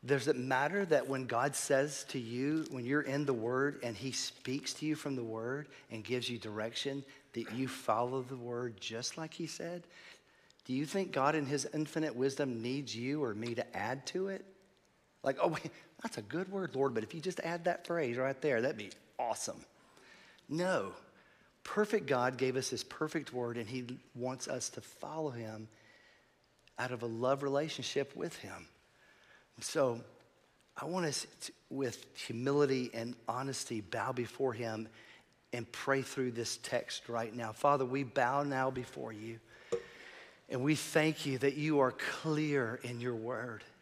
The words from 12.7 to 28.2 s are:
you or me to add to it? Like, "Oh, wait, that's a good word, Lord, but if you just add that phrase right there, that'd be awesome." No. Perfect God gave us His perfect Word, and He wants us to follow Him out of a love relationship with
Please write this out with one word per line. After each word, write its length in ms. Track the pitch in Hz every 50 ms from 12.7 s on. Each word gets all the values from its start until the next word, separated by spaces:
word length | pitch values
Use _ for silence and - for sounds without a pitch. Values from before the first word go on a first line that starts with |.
| 131 143 143 120 107
you 280 | 113 120 131 143 156 143
or 100 | 120 101
me 200 | 104 113 120 117
to 220 | 117 - - -
add 300 | 90 101 110 131 139 - -
to 200 | - 180 190 196
it? 160 | 190 190 - - - - - _ _ _ _ _ _ _ _ _ _ _ -
Like, 160 | 135 139 -
"Oh, 80 | - 180
wait, 240 | 156 - - 143 - - - - - - -
that's 160 | 233 - -
a 40 | 104
good 280 | 101 - 165 190 185
word, 260 | 196 196 190 156 -
Lord, 180 | 131 139 135 120
but 80 | 113 107
if 120 | - -
you 60 | 165
just 200 | 147 185 170 -
add 240 | - 165 170 175 170
that 220 | 180 - - -
phrase 300 | - 170 170 151 120 117
right 240 | 123 131 135 135 131
there, 200 | - 151 131 113 117
that'd 140 | 135 160
be 160 | 110 107 95 - - - - _ -
awesome." 460 | 127 117 110 - - - - - 76 - _ - - - - - - - - - - - - - _ -
No. 460 | 143 165 180 185 185 139 98 95 92 - - - - - - - - _ - _ _ _ _
Perfect 420 | - - 208 214 208 - 208 135
God 300 | 135 139 123 123 127 131
gave 200 | 120 131 131 123
us 120 | 131 123 -
His 160 | 131 117 -
perfect 480 | - - - 160 156 - 165 139 - -
Word, 240 | 123 123 120 120
and 100 | 120 113
He 320 | 107 127 131 123 120 127 - - - _
wants 340 | 120 120 127 131 135 - -
us 200 | 139 127 117 -
to 140 | - - 107
follow 480 | - - - - 147 151 160 156 151
Him 360 | 123 120 113 110 110 107 110 110 - - - - - - - - - _ _ _ _ _ _ _ _ _ _ - _ -
out 140 | 120 127 127
of 100 | 113 113
a 40 |
love 360 | 117 113 113 123 127 139 135 143
relationship 720 | 139 135 139 151 160 - - 127 - - 139 139 - -
with 220 | -